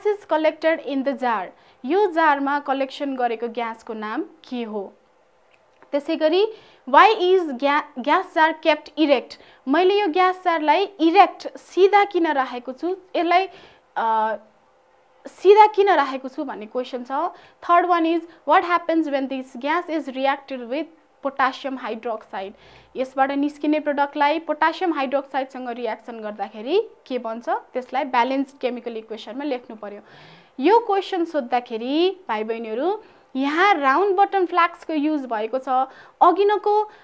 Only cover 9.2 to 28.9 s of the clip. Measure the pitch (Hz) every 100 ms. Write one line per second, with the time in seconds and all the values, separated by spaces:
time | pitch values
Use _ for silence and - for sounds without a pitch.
9.2 | - - - - 262 302 370 403 403 349
10.2 | 370 370 370 330 302 330 403 - 330 359
11.2 | - - - - - 349 381 403 403 359
12.2 | 330 277 262 247 254 254 330 370 - 302
13.2 | 339 349 381 - - _ _ - 226 220
14.2 | 220 214 - _ _ _ _ _ _ _
15.2 | 277 - 359 415 427 415 403 320 277 269
16.2 | 262 311 277 190 214 254 247 247 247 269
17.2 | 359 - - _ - 349 339 339 320 339
18.2 | 330 - - 349 349 339 339 330 302 269
19.2 | 269 269 262 240 277 339 349 320 269 262
20.2 | 269 285 - 262 233 277 302 - _ _
21.2 | 277 269 262 262 269 262 240 226 233 220
22.2 | - 208 196 - - - _ 226 254 269
23.2 | 269 277 285 285 302 302 302 277 285 294
24.2 | 285 320 320 302 320 320 359 302 269 277
25.2 | 269 269 277 254 254 233 233 226 - 226
26.2 | 214 214 208 220 240 381 453 - _ 247
27.2 | 226 226 311 415 - 262 247 269 285 254
28.2 | 247 269 262 - 247 240 233